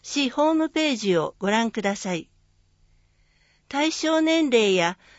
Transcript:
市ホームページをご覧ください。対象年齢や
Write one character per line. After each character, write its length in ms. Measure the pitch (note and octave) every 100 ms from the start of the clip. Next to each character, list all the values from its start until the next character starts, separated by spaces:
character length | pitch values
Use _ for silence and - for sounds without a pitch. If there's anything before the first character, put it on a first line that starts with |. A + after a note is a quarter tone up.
市 280 | - C#4+ C4+
ホ 220 | D4 D4+
ー 20 |
ム 160 | D#4+ D#4+
ペ 220 | D#4 D#4
ー 40 | A#3
ジ 200 | G3+ E3+
を 160 | D3+ -
ご 120 | G3
覧 200 | A3 A#3
く 120 | A3
だ 140 | G3 G3+
さ 180 | F#3+
い。 160 | F3 - _ _ _ _ _ _ _ _ _ _ _ _ _ -
対 220 | C#4 D#4
象 300 | - D#4 D#4+
年 280 | D#4+ E4 D4+
齢 240 | A#3+ G#3
や 240 | F#3 E3+ F3+ _